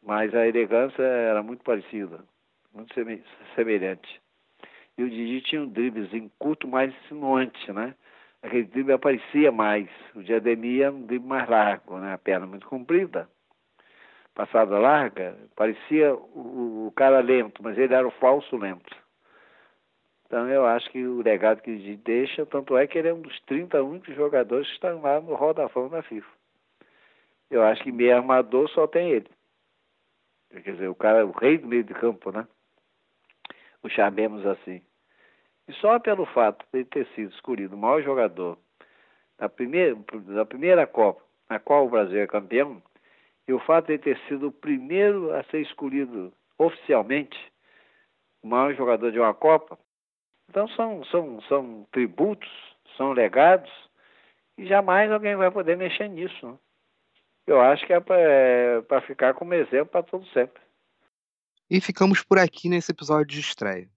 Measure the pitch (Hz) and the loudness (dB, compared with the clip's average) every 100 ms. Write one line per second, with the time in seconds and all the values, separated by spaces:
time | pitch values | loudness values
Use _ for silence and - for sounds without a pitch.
0 | 104 104 107 117 117 117 110 113 135 131 | -4 -2 0 2 2 2 2 2 0 0
1 | 131 123 113 107 107 120 - 113 92 110 | 0 0 0 0 -4 -12 -4 -4 -4 -10
2 | 95 82 92 _ _ _ _ 107 113 - | -10 -12 -20 _ _ _ _ -20 -14 -10
3 | 113 107 - - - - 113 104 92 92 | -8 -10 -16 -20 -16 -6 -2 -2 -2 -8
4 | - - _ _ _ _ - - _ - | -14 -20 _ _ _ _ -20 -20 _ -8
5 | 123 113 117 127 127 156 143 107 123 110 | -6 -6 -8 -8 -6 -6 -6 -4 -4 -4
6 | 98 107 110 _ 151 156 139 127 135 131 | -8 -10 -12 _ -6 -6 -4 -2 -2 -4
7 | - 151 139 131 131 - - 101 117 135 | -18 -10 -2 0 0 -6 -12 -8 -8 -10
8 | _ _ _ _ - 123 110 127 135 131 | _ _ _ _ -4 -4 -2 -4 0 2
9 | 147 127 - 147 151 113 107 104 95 - | 2 -2 -2 4 4 4 0 0 -2 -14
10 | - 110 92 113 110 113 117 127 139 139 | -20 -20 -2 -2 0 -2 -2 0 0 -2
11 | 117 123 123 135 120 113 104 98 - 92 | -8 -8 -6 -6 0 2 2 0 -8 -12
12 | 95 95 - 95 95 98 - 131 123 170 | -10 -8 -4 -4 -4 -16 -14 -14 -2 0
13 | 185 - 82 _ _ _ _ _ _ _ | 0 -8 -10 _ _ _ _ _ _ _
14 | _ _ _ - 107 117 110 101 120 147 | _ _ _ -10 0 2 2 4 4 4
15 | 131 - 90 95 110 - 110 107 - 156 | 0 -6 -10 -12 -20 -4 -2 -2 -2 2
16 | 151 127 - - 120 131 120 110 110 - | 2 2 -6 -18 -14 -8 -8 -6 -8 2
17 | 135 135 123 127 110 - 113 104 131 127 | 6 6 6 2 0 -8 -10 -2 2 2
18 | 127 - 127 139 143 127 101 92 - - | 0 2 2 2 0 -8 -6 -10 -16 -20
19 | _ _ _ _ _ _ _ _ _ _ | _ _ _ _ _ _ _ _ _ _
20 | _ _ _ 120 120 135 123 117 - 131 | _ _ _ -4 0 2 4 2 -2 -8
21 | 127 123 113 104 107 110 - 110 98 104 | -6 -2 0 2 2 0 -4 -12 -10 -12
22 | 113 117 135 - 151 143 131 127 143 170 | -4 -2 -2 -4 -6 -6 0 0 2 0
23 | 160 170 160 - _ 139 175 156 135 175 | -2 -4 -8 -20 _ -8 -2 -2 -2 -6
24 | - 139 147 143 113 120 139 - 180 170 | -14 -4 0 0 0 -2 -4 -8 -8 -4
25 | 147 147 165 147 147 160 135 - 131 165 | -2 -2 -2 -2 0 0 -2 -4 -6 -8
26 | 151 110 - _ _ _ _ _ _ _ | -10 -14 -16 _ _ _ _ _ _ _
27 | _ _ _ _ _ 123 107 113 135 120 | _ _ _ _ _ 2 4 2 -4 0
28 | 120 123 127 131 117 127 151 - 156 165 | 4 4 4 2 2 0 0 0 0 0
29 | 175 127 104 _ _ _ _ _ _ _ | 0 -2 -4 _ _ _ _ _ _ _
30 | _ _ _ _ _ - 98 90 95 90 | _ _ _ _ _ -18 -14 -10 -8 -2
31 | 107 110 104 85 127 160 131 120 107 - | 4 4 4 2 2 2 0 -4 -4 -4
32 | 117 101 - 95 117 _ _ _ _ _ | -4 -4 -10 -10 -12 _ _ _ _ _
33 | _ _ _ _ - - _ _ 113 - | _ _ _ _ -20 -20 _ _ -8 0
34 | 104 101 110 107 98 95 - 92 _ _ | 0 2 -2 -2 -4 -4 -8 -16 _ _
35 | _ _ _ _ _ _ _ 147 208 233 | _ _ _ _ _ _ _ -2 2 2
36 | 233 202 165 - 110 104 - 131 127 151 | 2 -2 -2 2 2 0 -6 -6 -4 -6
37 | 127 - 107 - - 120 98 101 110 151 | -6 -8 -12 -12 -10 -8 -8 -6 0 0
38 | 143 135 110 85 90 82 _ _ _ _ | 0 0 -2 -2 -8 -8 _ _ _ _
39 | _ _ _ _ 110 _ 123 160 175 113 | _ _ _ _ -12 _ -4 0 0 0
40 | 104 113 95 101 107 131 160 180 147 - | -10 -16 -8 -4 -4 -2 2 4 4 2
41 | 107 90 _ _ _ 110 - 143 131 117 | 2 2 _ _ _ -10 2 4 4 2
42 | 101 98 101 104 98 117 147 110 _ _ | 0 0 -2 -4 -2 -2 -2 -4 _ _
43 | _ _ _ _ - 127 - 165 165 151 | _ _ _ _ -4 -4 2 2 2 -4
44 | 143 127 - 143 143 - 151 139 127 180 | -2 -4 -4 -8 -8 -8 -4 -4 -2 0
45 | 208 202 165 151 131 156 143 - 143 135 | 2 2 -2 -6 -6 -8 -8 -8 -6 -6
46 | 135 117 92 _ _ _ 165 165 - 135 | -6 -8 -14 _ _ _ 0 0 0 0
47 | 104 135 143 - - _ _ _ _ _ | 2 -4 -6 -14 -20 _ _ _ _ _
48 | _ _ _ _ 110 120 139 135 127 113 | _ _ _ _ -4 0 0 0 0 0
49 | 117 113 113 104 156 160 156 - _ _ | 0 2 0 2 4 4 2 -20 _ _
50 | _ _ _ _ _ - 214 - 226 202 | _ _ _ _ _ -4 -4 -4 -6 -6
51 | 139 175 160 113 - 143 127 113 101 127 | -4 -4 -4 -12 -2 -2 -2 -14 -10 -4
52 | 120 87 180 208 - - - _ _ - | -4 0 -2 -2 -12 -20 -20 _ _ -6
53 | 135 127 110 120 156 185 - - _ _ | -4 2 2 6 6 6 2 -20 _ _
54 | _ _ _ _ _ - 185 196 196 185 | _ _ _ _ _ -16 0 2 4 2
55 | 214 214 208 202 185 196 170 175 185 - | 2 0 -2 0 0 0 -2 -2 -2 -6
56 | 208 175 180 - 123 127 _ _ _ _ | -8 -8 -12 -12 -18 -20 _ _ _ _
57 | _ _ _ _ - 139 123 147 - 175 | _ _ _ _ 2 6 6 4 2 0
58 | 175 185 160 139 127 123 123 120 113 135 | 2 4 6 6 6 4 2 0 0 -2
59 | - 135 127 131 175 175 135 127 151 175 | -2 0 0 0 -2 -2 0 0 0 -4
60 | 170 185 190 131 123 _ _ _ _ _ | -4 -10 -6 -2 -2 _ _ _ _ _
61 | _ _ _ _ _ _ _ 185 - 196 | _ _ _ _ _ _ _ -2 -2 0
62 | 190 196 - 196 175 - 175 175 165 170 | 2 2 4 4 4 0 -2 -2 -2 -8
63 | 143 151 151 143 143 - 107 95 92 | -2 0 0 -4 -10 -6 -6 -6 -10